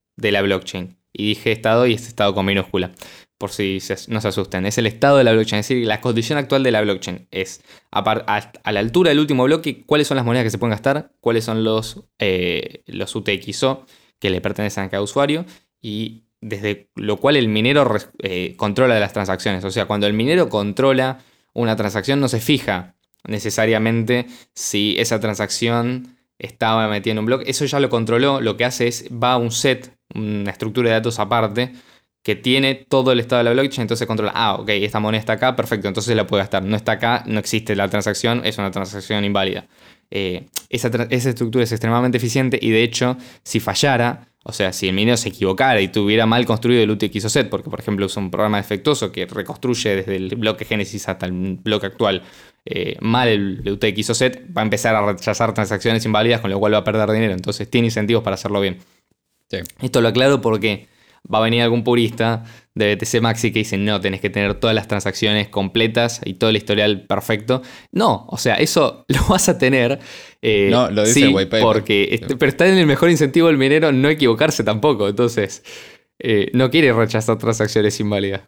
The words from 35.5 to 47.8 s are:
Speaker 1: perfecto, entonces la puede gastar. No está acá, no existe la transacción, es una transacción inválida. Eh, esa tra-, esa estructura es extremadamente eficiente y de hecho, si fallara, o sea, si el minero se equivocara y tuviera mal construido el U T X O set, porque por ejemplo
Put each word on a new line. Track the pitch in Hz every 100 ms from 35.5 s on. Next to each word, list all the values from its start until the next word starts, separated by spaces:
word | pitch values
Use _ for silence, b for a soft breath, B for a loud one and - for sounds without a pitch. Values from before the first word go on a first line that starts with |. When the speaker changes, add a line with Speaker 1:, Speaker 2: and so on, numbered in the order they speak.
| 123
Speaker 1:
perfecto, | - 110 98
entonces | 98 107 113
la | 98
puede | 104
gastar. | 95 98
No | 95 104
está | 117
acá, | 110 117 120 110
no | 107
existe | - 110 110 101
la | 98
transacción, | 104 101 101 117 120 -
es | 107
una | 98
transacción | 98 92 101 - 104 101
inválida. | 101 95 95 - b b b b
Eh, | 101 95 90 - - -
esa | 120 120
tra-, | 113 117
esa | 127 131
estructura | 117 117 123 117
es |
extremadamente | 113 117 117 127 120
eficiente | 117 135 131 123
y | 113
de | 110
hecho, | 117 - 123 127 B B
si | - 110
fallara, | 110 98 147 123 120 - - _
o | -
sea, | - 95
si | - 92
el |
minero | 95 110 117
se | 107
equivocara | - 95 95 131 113
y | 98
tuviera | 107 101 110 113
mal | 117 117
construido | 113 120 123
el | 107
U | 107
T | 104
X | 104 107
O |
set, | 147 110
porque | 101 -
por |
ejemplo | -